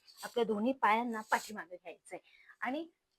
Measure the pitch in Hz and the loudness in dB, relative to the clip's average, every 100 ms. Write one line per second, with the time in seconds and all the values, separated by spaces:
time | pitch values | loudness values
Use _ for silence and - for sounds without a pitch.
0 | _ - - 240 226 208 226 269 214 220 | _ -14 -4 0 2 2 2 4 4 4
1 | 247 226 214 240 - 214 165 180 175 151 | 2 -4 -2 -2 -2 -10 -12 -14 -14 -16
2 | - 180 - - - - 220 285 339 _ | -14 -14 -14 -20 -20 -8 -4 -4 -6 _
3 | _ | _